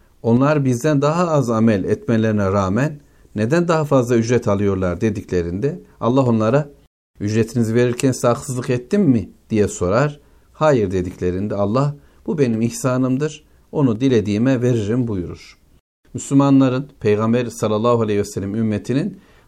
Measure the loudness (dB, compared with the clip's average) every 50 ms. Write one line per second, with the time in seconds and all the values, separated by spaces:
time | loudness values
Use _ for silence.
0 | _ _ _ _ 0 2 2 4 4 2 2 2 0 0 0 0 0 0 0 2
1 | 2 0 0 0 0 0 0 0 0 0 0 2 2 2 2 2 0 -2 -4 -4
2 | -2 -2 0 0 2 0 0 0 0 0 0 0 0 0 0 0 -2 -2 -4 -8
3 | -18 _ _ _ -20 _ -6 -4 -2 0 0 0 2 2 0 0 0 2 2 2
4 | 2 2 2 2 2 2 0 0 2 0 0 0 0 0 0 0 -2 -2 -2 -2
5 | -2 -2 -2 -4 -6 -4 -2 -2 -2 -2 -4 -4 -4 -4 -6 -8 -12 -18 _ -4
6 | -2 0 2 2 2 2 2 2 2 2 2 2 0 -2 -10 _ _ _ _ _
7 | _ _ _ -6 -4 -2 0 0 0 0 0 -2 0 0 2 2 2 2 0 0
8 | -2 -2 0 0 0 0 0 -2 -4 -8 -8 -6 -4 -4 -4 -4 -4 0 0 2
9 | 4 4 4 2 0 -6 -14 _ _ -2 0 0 0 0 -2 -2 -2 0 2 2
10 | 0 0 -4 -8 _ _ _ _ _ _ _ 0 2 2 2 2 2 0 -2 -2
11 | -4 -4 -6 -4 -4 -2 -2 -2 -4 -4 -4 -2 -2 0 0 0 0 -2 -4 -8
12 | -14 _ _ _ -8 -4 -2 0 0 0 0 0 -2 -2 -4 -4 -2 -2 0 0
13 | 0 -2 -2 -2 -4 -6 -8 -10 _ _ _ _ _ _ -2 0 0 0 2 0
14 | 0 2 2 2 0 0 0 0 2 0 0 2 0 0 0 0 -2 -2 -2 -2
15 | -2 -2 -4 -6 -6 -8 -10 -14 -18 -20 -20 _ _ _ _ _ _ _ _ _
16 | _ _ -12 -12 -4 0 2 4 4 6 4 4 4 2 0 -2 -6 -10 _ -4
17 | 0 0 2 2 2 0 0 0 -2 -4 -6 -4 -2 -2 0 0 2 2 2 2
18 | 0 0 0 -2 -2 -4 -6 -8 -6 -6 -4 -2 -2 -2 -2 -2 -2 -2 -2 -2
19 | -2 -4 -8 -12 -20 _ -20 _ _